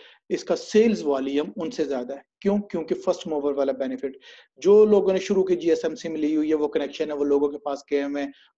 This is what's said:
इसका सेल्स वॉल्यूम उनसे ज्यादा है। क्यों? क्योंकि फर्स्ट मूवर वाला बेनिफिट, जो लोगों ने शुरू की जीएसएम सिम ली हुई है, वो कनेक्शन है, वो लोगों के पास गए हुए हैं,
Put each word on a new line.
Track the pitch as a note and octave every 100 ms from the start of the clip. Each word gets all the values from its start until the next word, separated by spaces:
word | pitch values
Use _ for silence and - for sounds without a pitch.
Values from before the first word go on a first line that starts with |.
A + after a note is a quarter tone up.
| - _ _
इसका | F#3 - E3
सेल्स | - G#3+ A3+ G3+
वॉल्यूम | D#3 C#3 C3+ C#3+ D#3+ -
उनसे | D#3+ - C#3+
ज्यादा | C3+ B2 C#3
है। | _ _
क्यों? | G3 G#3
क्योंकि | G3+ F3 D#3+ F3
फर्स्ट | - F3+ E3+
मूवर | D3+ C#3+
वाला | C#3 C#3
बेनिफिट, | C3 C3 C3 C#3 C3 - - _ _
जो | F3 G#3 G#3+
लोगों | G3+ F#3
ने | F#3+
शुरू | - F#3+
की | F#3 F3
जीएसएम | E3 D#3+ E3 D#3
सिम | E3 D#3
ली | D3+ D#3
हुई | D#3
है, |
वो | D#3 D3
कनेक्शन | D3 C#3 - D3+
है, |
वो | D3
लोगों | C#3+ C#3+ C#3+
के | C#3+
पास | D3 C#3 -
गए | C#3+
हुए | C#3+ C#3+
हैं, | C#3+ - _